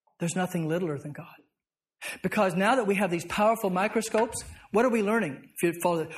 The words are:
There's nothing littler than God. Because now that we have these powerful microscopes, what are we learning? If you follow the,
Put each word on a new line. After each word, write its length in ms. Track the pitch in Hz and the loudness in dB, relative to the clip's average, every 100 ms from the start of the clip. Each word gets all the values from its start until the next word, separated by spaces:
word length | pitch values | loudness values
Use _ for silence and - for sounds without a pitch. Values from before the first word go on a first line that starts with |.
| _ _ | _ _
There's 160 | 170 | -4
nothing 320 | 170 180 175 156 | -2 -2 -2 -2
littler 320 | 170 175 139 | -2 -2 -4
than 140 | 147 | -8
God. 240 | 139 - - _ _ _ _ _ _ - - | -14 -16 -20 _ _ _ _ _ _ -14 -6
Because 340 | 185 208 190 175 | -2 2 2 2
now 180 | 202 | 2
that 120 | 262 202 | 2 2
we 100 | 202 | 2
have 140 | 190 | 0
these 140 | 170 165 | -2 -2
powerful 440 | - 208 220 196 | 2 2 2 0
microscopes, 720 | 180 214 226 - 220 226 - - - - | 0 0 -2 0 0 0 -2 -12 -18 -2
what 120 | 214 | 2
are 40 | 247 | 4
we 140 | 226 | 2
learning? 480 | 202 226 170 - - - | 2 0 0 -6 -14 -2
If 180 | 175 | -2
you 60 | 165 | 2
follow 220 | 180 170 | 0 0
the, 80 | 160 | -2